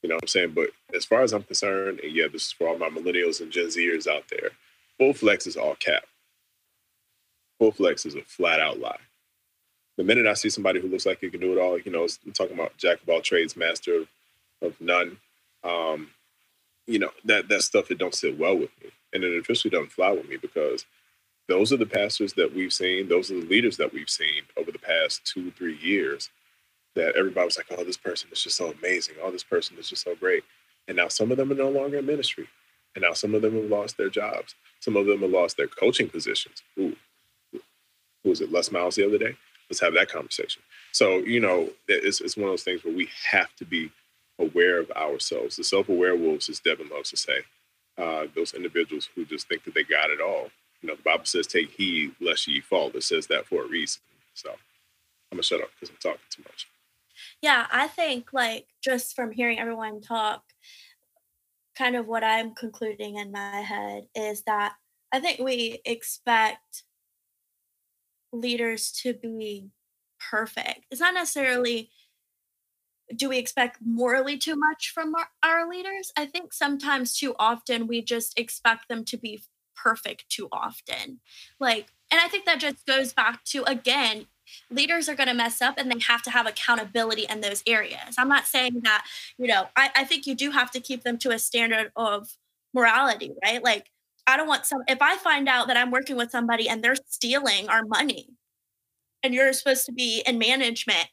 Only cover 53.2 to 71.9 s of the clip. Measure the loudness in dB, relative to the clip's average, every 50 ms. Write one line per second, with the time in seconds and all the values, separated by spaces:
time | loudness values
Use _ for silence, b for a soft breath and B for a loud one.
53.2 | 0 0 -2 -2 -2 -2 -4 -4 -4 -4 -6 -6 -4 -6 -8 -10 _ _ _ _
54.2 | _ _ _ -18 -14 -14 -16 -16 _ _ _ _ _ _ _ _ _ _ _ _
55.2 | _ _ -8 -4 -2 0 0 -2 -2 -6 _ _ -18 -18 -18 _ -6 -6 -6 -6
56.2 | _ _ -16 -16 -16 -20 -18 -18 -18 _ _ _ _ _ _ _ _ _ B B
57.2 | B B B B 4 4 4 4 4 2 0 0 0 0 0 -2 -2 0 -2 -4
58.2 | -6 -4 -2 0 0 0 -2 -6 -10 _ _ _ -2 0 0 0 -2 -6 -6 -6
59.2 | -6 -6 -4 -2 -2 -2 -2 -2 -4 -6 -6 -6 -8 -8 -10 -12 -10 -6 -2 0
60.2 | 0 0 -2 -4 _ _ _ B B B B B B B B B _ _ _ _
61.2 | _ _ _ _ _ _ _ _ _ _ _ 0 0 0 2 0 -2 -2 -4 -2
62.2 | 0 2 2 0 0 -4 -10 -10 -12 -12 -10 -8 -8 -8 -6 -8 -10 -10 -10 -10
63.2 | -12 -10 -10 -10 -10 -8 -8 -8 -8 -6 -6 -6 -6 -8 -8 -10 -14 _ _ -6
64.2 | -6 -6 -6 -6 -2 0 0 0 0 -2 -4 _ _ _ _ _ _ _ -4 0
65.2 | 0 0 -2 0 -2 -2 0 -2 -2 -4 -6 -8 _ -6 -6 -6 -6 -10 -10 -6
66.2 | _ 2 4 4 4 2 0 -4 _ _ -20 -20 -20 _ _ _ _ _ _ _
67.2 | _ _ _ _ _ _ _ _ _ _ _ _ _ _ _ _ _ _ _ _
68.2 | _ _ -10 -6 -4 -2 -2 0 -2 -2 -2 -4 -6 -6 -6 -6 -6 -6 -6 -6
69.2 | -8 -10 -8 -8 -8 -8 -10 -10 -14 -20 _ _ _ _ _ _ _ _ _ _
70.2 | -12 -4 -2 -2 -2 -2 -6 -6 -6 -6 -6 -8 _ _ -4 2 2 2 2 2
71.2 | -2 -2 -2 0 0 2 2 2 0 0 -2 -4 -6 _